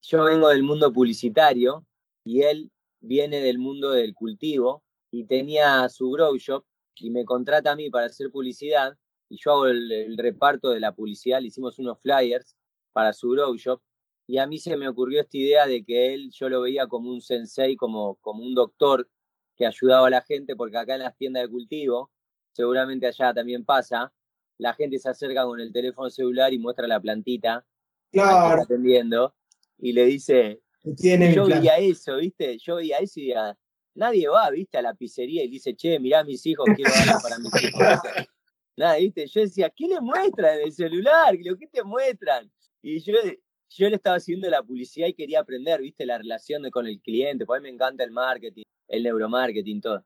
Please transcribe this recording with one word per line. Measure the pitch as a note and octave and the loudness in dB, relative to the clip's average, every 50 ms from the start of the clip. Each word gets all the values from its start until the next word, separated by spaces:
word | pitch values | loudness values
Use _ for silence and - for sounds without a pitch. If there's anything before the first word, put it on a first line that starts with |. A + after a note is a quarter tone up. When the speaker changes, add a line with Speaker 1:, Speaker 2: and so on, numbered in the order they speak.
Speaker 1:
Yo | _ - E3 D#3+ D#3 | _ 0 2 4 4
vengo | D#3 D#3+ D#3+ D#3 D3+ | 4 4 6 6 6
del | C#3+ C3+ C3+ | 6 6 4
mundo | C#3+ D3+ D3+ D3+ C#3 | 0 2 2 2 2
publicitario | A2+ B2 B2+ A#2 A2+ - - A#2+ G#2+ - D#3 D3+ C3 B2 B2 B2+ C#3+ D#3+ _ _ _ _ _ _ _ _ _ | 4 4 2 2 2 -4 -6 -2 2 4 4 4 4 4 0 0 0 -2 _ _ _ _ _ _ _ _ _
y | A2+ A#2 C3 | -4 0 2
él | C#3+ D3 D3+ D#3 - - _ _ _ _ _ _ | 2 2 2 -2 -6 -18 _ _ _ _ _ _
viene | - A2+ B2+ C#3+ D3 D3 D3 C#3+ | -10 -2 -2 0 0 0 -2 -2
del | C3+ B2+ B2 B2 | 0 0 0 0
mundo | B2+ C3+ C#3 C#3+ C#3 C#3 | -4 -6 -6 -4 -2 0
del | C3+ B2 A#2 A2 G2 | 2 2 0 0 -4
cultivo | _ A2+ A2+ G#2+ G2+ - D#3 D3 C3+ A#2+ B2 C#3 D3 _ _ _ _ _ _ | _ -10 -10 -10 -6 -6 -4 -2 0 0 0 -2 -4 _ _ _ _ _ _
y | - A#2+ A2+ | -12 -12 -6
tenía | G2+ C3 C3 C3+ D3 D3+ D3+ D3 C#3+ C3+ C3 B2+ B2 | -2 -2 -2 -2 -2 0 2 4 4 4 2 0 0
su | - _ C3 B2+ | -4 _ -6 -4
grow | C3+ D3 E3 D#3 C#3 | 0 2 2 2 2
shop | B2+ - - C3+ C#3 _ _ _ _ _ _ _ | -2 -4 -6 -8 -8 _ _ _ _ _ _ _
y | - - A#2 | -16 -12 -8
me | A#2 B2 A#2 | -6 -6 -4
contrata | G#2+ B2+ B2 B2 C3+ C#3+ D3+ C3+ D3 | -4 -4 -4 -2 0 0 0 2 0
a | C#3+ | -4
mí | D3+ D3+ C#3+ | -4 -6 -6
para | B2 B2 A#2 | -4 -4 -4
hacer | A#2 - - C#3 C3 | -4 -6 -10 -12 -10
publicidad | B2+ C#3 C3 B2+ A#2+ - C#3+ D3 D3+ C#3+ C3+ C3+ C#3+ _ _ _ _ _ _ _ | _ -8 -8 -8 -10 -10 -6 0 0 0 0 0 -6 _ _ _ _ _ _ _
y | - - | -20 -8
yo | - D3+ | 0 2
hago | D3 C#3+ C3+ | 2 4 4
el, | C3 B2 A#2+ A#2+ A#2 | 4 2 2 -2 -4
el | A2+ A2 A2 A2 A2+ A2 | -6 -6 -6 -6 -8 -4
reparto | A#2 A#2+ G#2 - C#3 C#3+ C#3 B2+ - C3 | -4 -4 -2 2 0 0 2 0 -2 -2
de | A#2+ A2+ | -2 0
la | G#2+ G#2+ G2 | -2 -4 -4
publicidad, | - A2 G#2+ G2+ - - B2 B2+ C3 | -6 -10 -10 -10 -6 -2 -2 -2 -2
le | B2+ A2+ | -2 -6
hicimos | - - C3 B2 - - | -12 -10 -10 -10 -10 -10
unos | C3 B2 A#2 _ | -10 -10 -10 _
flyers | _ C3+ C#3 C3+ B2+ A#2+ A#2+ B2+ - _ _ _ _ _ _ _ _ _ | _ 0 2 2 2 0 -2 -4 -6 _ _ _ _ _ _ _ _ _
para | _ A2 A2 G#2+ | _ 0 0 0
su | G#2+ - - A#2+ | 0 -2 -2 -2
grow | B2+ C#3 C#3+ C3+ A#2+ | 0 0 0 -2 -2
shop | G#2+ - B2+ B2+ B2+ _ _ _ _ _ _ _ _ _ | -4 -4 -6 -6 -6 _ _ _ _ _ _ _ _ _
y | - B2 C3 | -6 -2 -2
a | C3+ | -2
mí | C#3+ D#3 D#3 | -2 -6 -12
se | - F3 D#3+ | -8 -6 -6
me | C#3+ C#3 C3+ | -6 -6 -6
ocurrió | A#2+ A#2+ B2+ B2+ C#3 D3+ | -4 -4 -4 0 0 -2
esta | C#3+ _ - | -2 _ -4
idea | C#3 C3+ C#3 D3 D3+ D3 | -4 2 4 6 4 4
de | C#3 B2+ A#2+ G#2 | 4 0 -4 -4
que | - A#2 A#2+ B2 B2+ C3+ | -2 0 2 2 2 0
él, | C#3 C#3 B2+ | -6 -12 -16
yo | _ - C3+ C3 | _ -8 -6 -2
lo | B2+ B2+ | -2 -2
veía | B2 B2+ C3 C#3 C3 | -2 -2 -2 -4 -4
como | A2+ A#2+ A#2 A#2 B2 | -4 -6 -8 -8 -8
un | B2+ A#2+ | -10 -12
sensei, | - - B2+ A#2+ A#2 G#2+ - - C3 C3 C3+ | -6 -4 -4 -4 -4 -8 -4 -2 0 0 0
como, | A2 - A2+ A2+ G#2+ G#2 G2+ G2 | -2 -4 -6 -4 -4 -6 -6 -6
como | _ _ A2 G#2+ G#2+ A#2 | _ _ -12 -12 -10 -10
un | B2+ B2+ | -4 0
doctor | B2+ A#2+ A2 _ _ D3+ C#3+ C#3 B2+ B2+ _ _ _ _ _ _ _ _ _ _ | 0 0 0 _ _ 2 2 4 2 0 _ _ _ _ _ _ _ _ _ _
que | _ B2 | _ -2
ayudaba | A2+ - - B2+ B2+ C3 C3 C3 B2+ | -2 -2 2 4 6 6 8 6 6
a | |
la | B2+ B2+ | 4 2
gente, | - _ D3 C#3 C#3+ C3 C3+ | 0 _ -8 -8 -6 -10 -8
porque | G#2+ A#2+ A2 G2+ | -8 -8 -6 -6
acá | A#2 A#2 A2 C3 | -8 -6 -6 -8
en | C3 | -6
las | C3 B2+ _ | -8 -10 _
tiendas | _ C3 C3 C3 B2+ B2 | _ -10 -8 -6 -6 -8
de | A2+ | -6
cultivo, | A2+ B2 A#2+ G#2+ D3+ D3+ D3 C3+ A#2+ A#2+ C3+ _ _ _ _ _ _ _ _ _ | -8 -12 -10 _ -10 -6 -4 -2 -2 -4 -6 _ _ _ _ _ _ _ _ _
seguramente | _ - A#2+ A#2+ B2 C3 C3 C3 C3+ C3 B2+ | _ -4 -2 0 0 0 -2 -2 -4 -4 -4
allá | B2 A#2 - C3 B2 | -4 -2 0 0 0
también | A#2 A#2+ A#2 A#2+ B2 B2 A2 | 0 -2 -4 -6 -8 -8 -2
pasa, | - C#3 C3 B2 - B2 A#2 A#2+ C3 _ _ _ _ _ _ _ _ _ _ | 0 0 0 0 -2 -4 -6 -6 -6 _ _ _ _ _ _ _ _ _ _
la | A2+ A#2+ A#2 | -4 -4 -2
gente | - D3+ C#3+ C3+ C3 | -2 -6 -4 -4 -6
se | - C3+ | -6 -6
acerca | B2 - D3 C3+ B2+ C3+ B2+ | -8 -6 -8 -4 -2 -2 -2
con | B2 A#2+ A#2 | -2 -4 -10
el | A#2 A2+ | -12 -8
teléfono | G2+ A#2+ B2 B2+ B2 - C3 B2+ | -6 -4 -6 -6 -6 -8 -10 -10
celular | - - C3 B2 B2 B2+ C3 C3+ | -6 -4 -4 -2 2 2 2 2
y | C3 B2 | 2 -2
muestra | A2+ A#2+ B2 - A#2+ | -4 -6 -6 -6 -2
la | A#2 A2+ G#2 | -2 -2 -2
plantita | F#2+ A2 G#2+ A2 G2+ B2+ B2 A2+ G2+ A2+ A2+ A#2+ _ _ _ _ _ _ _ _ _ _ | -2 -4 -6 -6 -4 -6 -6 -2 -2 -2 -4 -4 _ _ _ _ _ _ _ _ _ _
Speaker 2:
Claro. | - F#3+ G3 G3 F#3+ | 0 2 4 6 6
Speaker 1:
al | F3+ E3+ D#3+ D#3+ | 6 6 6 4
que | D3+ | 2
está | - - B2 | 2 0 -2
atendiendo | A#2+ B2 B2+ B2+ B2 A#2 A#2 A#2 A#2 B2 C3 _ _ _ _ _ _ _ _ _ _ | 0 4 4 4 4 4 2 0 0 0 0 _ _ _ _ _ _ _ _ _ _
y | - B2 | -6 -2
le | A#2 A#2+ B2 | 2 4 4
dice, | B2+ C#3 C#3 - - C#3+ B2+ A#2 G#2 G#2+ - _ _ _ _ _ | 4 4 2 0 4 4 4 4 2 -2 -12 _ _ _ _ _
Speaker 2:
No | D#3+ C#3+ | -12 -8
tiene | - - F3+ F#3 F3 F3 E3+ E3 | 0 2 4 6 6 6 6 6
Speaker 1:
yo | F3 G3+ | 6 6
Speaker 2:
plan. | F#3+ - D#3+ | 4 4 4
Speaker 1:
veía | E3 D#3+ D#3 E3 | 4 4 4 4
eso, | G3 G3 E3+ - - - C3 | 4 2 0 0 -4 -6 -4
¿viste? | C3 - - - _ E3 C3 A#2+ - | -4 -4 -6 -6 _ -6 -6 -6 -8
Yo | - - E3+ | -8 -8 -6
veía | F3 E3 D#3 C#3 C#3+ | -6 -4 -4 -4 -4
eso | G3 G3 - D#3+ | -4 -6 -8 -8
y | C#3+ C3 | -6 -4
decía, | A#2+ A2+ G#2+ G#2 G#2 _ _ _ _ _ _ _ _ | -4 -4 -4 -6 -8 _ _ _ _ _ _ _ _
nadie | - G#3 A#3+ A#3 G3 D#3+ C#3+ | -4 -2 2 2 2 2 4
va, | D#3 G#3+ A3 D3 | 4 4 4 4
¿viste? | C#3 D#3+ G3 _ - C#3 | -2 -4 -8 _ -4 -4
A | |
la | B2 A#2 G#2+ | -4 -4 -6
pizzería | _ B2+ A2 - - B2 B2+ D#3 E3 C#3+ | _ -14 -14 -10 -10 -8 -6 -4 -6 -6
y | A#2+ | -6
dice, | C3 C3 - C3+ A2+ | -8 -10 -10 -10 -10
"Che, | _ - E3 E3 D3 | _ -2 -2 -2 0
mirá | B2+ B2+ D3 D#3 | 0 2 2 2
a | D#3 | 2
mis | D3 C3+ B2 - | 0 -8 -8 -4
hijos, | D#3+ D#3+ - C3+ G#3+ - | -4 -4 0 4 4 4
quiero | C3+ C#3 - C3 | 4 4 4 4
algo | - - - - - | 6 6 6 4 2
para | - - - - | 0 -6 -10 -8
mis | - - - - | -8 -4 -2 -2
hijos", | - - - - - - | -2 -2 0 2 4 4
¿viste? | E3 D#3 - - | 4 4 0 -6
Speaker 2:
<laughs> | - - - _ _ _ _ _ _ _ _ _ _ | -8 -8 -10 _ _ _ _ _ _ _ _ _ _
Speaker 1:
Nada, | - D3 E3+ D#3+ | 0 2 2 4
¿viste? | D3+ F3+ G#3 - E3 D3+ | 4 2 0 -2 -6 -10
Yo | C3 - G#3+ | -4 -2 -2
decía, | G#3+ G3 F3 F#3+ F3+ D#3 | -2 0 0 -2 -2 -2
"¿Qué | _ _ D4+ | _ _ -4
le | F4 F#4+ E4 | -4 -4 -4
muestran | B3 A#3 C#4+ F4+ F#4+ G4+ - - F#3 D#3 D#3 D3+ | -2 -4 -2 0 0 0 0 2 2 2 2 2
en | D3 | -4
el | D#3 | -6
celular? | D3+ - F3 D#3+ E3 F3 G3+ C#4 D4+ E4 D#4+ - F#3+ | -4 -4 -6 -4 -2 0 2 4 4 6 6 4 2
¿Qué | F3 F3 F3 F#3 F#3 D#4 D#4 | 0 -4 -8 -10 -10 -10 _
te | _ B3 G#3+ | _ -8 -8
muestran?". | G3+ B3 B3 C4+ C4 A#3+ - - D3+ C#3 B2 A2 _ _ _ _ _ _ _ | -4 -4 -2 -2 -2 -4 -4 -2 -2 -2 -2 -2 _ _ _ _ _ _ _
Y | _ D3 D#3 E3 | _ -10 -10 -8
yo, | D3+ G3+ G#3 A#3 A3 F#3 - - _ _ _ _ _ _ | -4 0 0 2 2 0 -6 -10 _ _ _ _ _ _
yo | _ - F#3+ G#3 | _ 0 0 0
le | G#3+ | 0
estaba | G3+ _ G3+ F3+ | 0 _ 0 0
haciendo | F3 - - E3+ F#3 F#3+ F3+ | 0 -2 -4 -6 -6 -2 0
la | E3 C#3+ | -2 -2
publicidad | A#2 A2 B2+ B2 B2+ - - D3+ D#3+ F3 | -2 -4 -10 -12 -12 -12 -8 -4 -4 -4
y | F3 | -4
quería | - D#3 C3+ D#3+ D#3 | -6 -10 -2 -2 -2
aprender, | D3 - C3 B2 C3 D#3+ E3 D3+ | -2 -2 -10 -8 -2 -2 -2 -2
¿viste? | C3 C#3+ _ _ D3 | -4 -10 _ _ -6
La | B2 A#2+ A2+ | -6 -6 -6
relación | G#2+ A2+ A2+ A2+ _ - D3+ D3 | -6 -10 -10 -12 _ -8 -8 -8
de, | C#3+ B2+ | -8 -6
con | - B2+ A#2 A2+ | -6 -6 -6 -6
el | G#2+ G2 | -10 -12
cliente, | _ - A2+ A#2 C3 D3 C#3+ B2 G#2+ | _ -4 -2 0 0 -2 -2 -6 -4
porque | - A#2+ C3+ | -4 -4 -6
a | |
mí | C#3+ C3+ | -6 -12
me | B2 | -6
encanta | A#2+ B2+ C3 C3+ B2+ B2+ | -4 -4 -4 -2 -6 -8
el | A2+ | -6
marketing, | A2+ A#2+ B2+ C3 C3 A#2 G#2+ A2+ F#2 G2+ G#2+ _ _ _ _ _ | -4 -4 -4 -4 -4 -6 -8 -16 _ -18 -20 _ _ _ _ _
el | - A2+ A#2 | -6 -4 -2
neuromarketing, | A#2+ A#2 A2 A2 A2 A#2 B2+ C3 A#2+ G#2+ G#2+ G2 G#2 G#2+ G#2 | -2 -2 -2 -2 -2 -2 -2 -2 -2 -4 -6 -6 -6 -8 -6
todo. | - A#2 G#2+ G2 _ | -4 -6 -6 -6 _